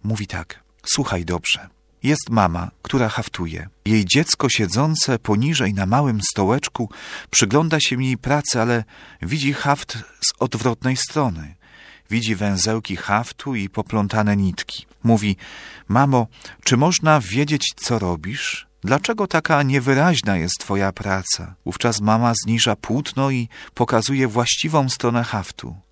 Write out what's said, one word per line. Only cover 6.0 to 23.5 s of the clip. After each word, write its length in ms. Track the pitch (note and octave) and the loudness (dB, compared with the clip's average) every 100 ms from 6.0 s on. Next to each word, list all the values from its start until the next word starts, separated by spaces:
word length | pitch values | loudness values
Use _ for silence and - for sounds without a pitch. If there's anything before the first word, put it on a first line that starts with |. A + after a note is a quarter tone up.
| C#3+ G#2+ | 2 2
stołeczku 680 | G2 - G2 C3 - - A2+ - - - - | 0 2 2 2 -2 -6 -6 -8 -16 -16 -4
przygląda 500 | - G#2 C3+ E3 D#3 | 0 2 2 2 0
się 240 | - B2+ | 0 0
jej 140 | C3 B2 | -2 -2
pracy, 420 | B2 D3 C#3 B2 | -2 -2 0 0
ale 240 | A2+ A#2+ G#2+ - - - | 2 0 -2 -14 -20 -10
widzi 300 | F2 D3+ C3+ | -4 -2 -2
haft 460 | C3+ C#3+ C#3+ - A2+ - - | -2 0 0 -2 -10 -12 -2
z 120 | - - | -2 0
odwrotnej 580 | B2+ A2 B2 A2+ B2+ C3 | -2 0 0 0 -2 0
strony. 580 | - D#3 C3+ E2 D2+ - _ - - - _ | -2 0 -2 -2 -12 -16 _ -20 -20 -20 _
Widzi 240 | A2+ A2 | -2 0
węzełki 600 | G2 G#2 F#2+ G#2+ A2+ - F#2 | 0 0 2 0 0 -4 -8
haftu 580 | - G#2 A#2+ - C#3+ | 0 0 0 -8 -6
i 140 | B2 G2 | -4 -4
poplątane 680 | - G#2 A2 G#2 A2 G#2 G#2 | -6 -2 0 0 2 2 2
nitki. 500 | F#2+ - - - - _ | 2 -2 -10 -12 -16 _
Mówi: 340 | A2+ A2+ G#2 F#2+ - - - - - | 2 2 2 -2 -6 -18 -20 -20 -2
„Mamo, 380 | A2 C#3 B2+ A2+ - - - | 2 4 2 0 -8 -20 -6
czy 120 | - B2 | 0 4
można 440 | D#3 F3 D#3 D3+ | 4 2 4 2
wiedzieć, 440 | F#2+ A2 D3 D3 - - | 2 -2 0 0 -2 -4
co 220 | - A#2 | -2 0
robisz? 680 | F#2+ E2+ E2 C3 - - - _ | 0 -2 -6 -6 -6 -8 -12 _
Dlaczego 440 | - C#3 G3 A3 G3 | -2 0 0 -4 0
taka 360 | E3 - D3+ | 0 2 2
niewyraźna 720 | C#3 C#3 B2+ C3+ E3+ D3+ G#2 F#2 | 4 2 2 4 4 2 0 0
jest 180 | E2 - | 0 -4
twoja 340 | - G2 F#2+ | -2 0 0
praca?” 640 | F#2 G2 F#2+ F#2 - F2 F#2 | -2 -4 -4 -2 -4 -6 -12
Wówczas 360 | - - A#2+ G#2 | -10 -2 -2 0
mama 320 | G#2 A2 A#2+ A2+ | 2 4 2 0
zniża 320 | - A#2 A#2+ G#2+ | 0 2 2 0
płótno 540 | - B2 C#3+ - C3+ | -2 -4 -2 -2 0
i 180 | C3 A#2 | 0 -4